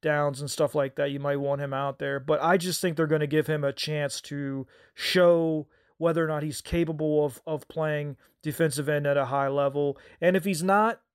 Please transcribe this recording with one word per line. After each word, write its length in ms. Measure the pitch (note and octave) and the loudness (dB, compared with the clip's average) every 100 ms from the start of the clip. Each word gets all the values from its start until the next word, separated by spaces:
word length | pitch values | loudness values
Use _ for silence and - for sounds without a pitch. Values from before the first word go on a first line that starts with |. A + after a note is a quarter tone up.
downs 380 | D#3 D3 D3 C3+ | -2 0 0 -2
and 80 | C#3+ | -8
stuff 260 | - D3 | -2 0
like 220 | D3+ C#3 C#3+ | 0 -2 -2
that, 140 | C#3+ | -4
you 80 | C#3 | -2
might 160 | C#3+ C#3+ | -2 -2
want 240 | C#3 C#3 | -2 -4
him 120 | C#3+ | -4
out 260 | C3+ C#3 C#3 | -4 -4 -4
there. 200 | C#3 C#3 | -4 -4
But 220 | C3+ D3+ | 0 2
I 140 | D#3 F#3 | 4 2
just 240 | F3+ - | 2 -2
think 160 | F#3 D#3 | -2 0
they're 100 | D#3 | 2
gonna 220 | D#3 D3+ | 2 2
give 180 | D3+ D3 | 2 2
him 160 | D3+ | 0
a 100 | C#3 | -2
chance 480 | C3+ D#3 D3+ C#3+ - | -4 -4 -4 -4 -6
to 440 | - C#3+ C#3 C3+ B2+ _ _ | -10 -8 -6 -6 -10 _ _
show 760 | - - F3+ F3 E3+ E3 D#3 D3 _ _ - | -10 0 6 6 6 4 0 -4 _ _ -2
whether 260 | E3 E3 | 0 2
or 40 | D#3 | 0
not 140 | D3+ | -2
he's 180 | D#3 - | -4 -6
capable 640 | - E3+ D#3+ D#3 D#3 D3+ | -4 -2 0 -2 0 2
of, 160 | D3 A#2+ - | 0 -4 -8
of 220 | D3+ - | -8 -6
playing 480 | D#3+ D#3 D3 D3 C3+ _ _ | -4 -2 -2 -6 -10 _ _
defensive 460 | D#3 D3 D#3+ C#3 C#3+ | -6 0 0 0 -2
end 180 | D3 C#3+ | 0 2
at 100 | C#3+ | 0
a 100 | B2+ | 0
high 220 | C#3 C#3 | 0 0
level. 480 | C#3 C#3+ C#3+ C#3+ C#3 - - | 0 0 0 -2 -4 -12 -2
And 160 | E3+ F#3 | 2 2
if 80 | |
he's 200 | F#3 E3 | 0 -2
not, 360 | F#3 G3+ A3 - _ | 2 4 2 -2 _